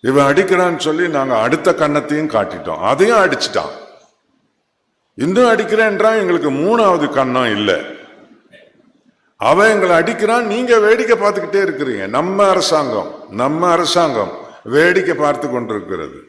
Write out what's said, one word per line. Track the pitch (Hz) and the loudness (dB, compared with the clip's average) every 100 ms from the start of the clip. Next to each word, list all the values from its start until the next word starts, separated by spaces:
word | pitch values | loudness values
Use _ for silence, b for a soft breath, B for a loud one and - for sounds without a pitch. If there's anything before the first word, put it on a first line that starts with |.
இவன் | 120 139 139 | 2 2 4
அடிக்கிறான்னு | 143 190 185 180 160 | 2 2 0 0 -2
சொல்லி | 143 156 175 | -4 -2 -2
நாங்க | 147 135 117 | -2 0 0
அடுத்த | 117 156 190 | 0 0 0
கன்னத்தையும் | 165 151 147 147 151 156 | 0 0 -2 -2 -4 -2
காட்டிட்டோம். | 110 98 85 85 78 | -2 -2 -6 -10 -4
அதையும் | 95 139 208 233 | -2 2 2 4
அடிச்சிட்டான். | 185 139 - - 71 - - - _ _ _ _ _ _ _ _ _ _ _ - | 2 0 -4 -4 -6 -12 -20 -20 _ _ _ _ _ _ _ _ _ _ _ -6
இன்னும் | 151 190 247 | -2 2 2
அடிக்கிறேன்றான். | 220 220 214 220 196 220 220 | 2 0 0 0 2 0 0
எங்களுக்கு | 190 170 147 | 0 0 -2
மூணாவது | 135 175 233 208 175 147 | -2 0 2 2 2 0
கன்னம் | 131 131 127 123 104 | -2 0 0 0 0
இல்ல. | 104 87 - - - - - - _ - _ _ _ _ _ _ _ _ | 0 0 -4 -16 -20 -20 -20 -20 _ -20 _ _ _ _ _ _ _ _
அவன் | 110 165 214 | 2 4 4
எங்களை | 214 185 170 | 4 4 2
அடிக்கிறான், | 165 233 208 233 | 2 0 0 0
நீங்க | 226 214 247 233 | 0 -4 2 4
வேடிக்கை | 208 226 220 233 | 4 2 2 2
பார்த்துக்கிட்டே | 202 202 170 196 190 | 0 -2 -2 0 0
இருக்கிறீங்க. | 147 139 107 98 | 0 -4 -4 -4
நம்ம | 123 175 196 202 | -2 -2 2 2
அரசாங்கம், | 180 151 156 139 110 78 - - | 2 2 0 0 -4 -6 -12 -14
நம்ம | 101 131 156 180 | -4 -2 0 0
அரசாங்கம் | 170 165 180 160 120 92 - B B | 2 0 0 0 0 -4 -6 B B
வேடிக்கை | 107 131 170 180 180 143 | -2 2 4 2 0 -2
பார்த்து | 147 143 143 | -2 -2 -4
கொண்டிருக்கிறது. | 123 113 107 98 90 76 67 | -6 -4 -8 -6 -10 -10 -14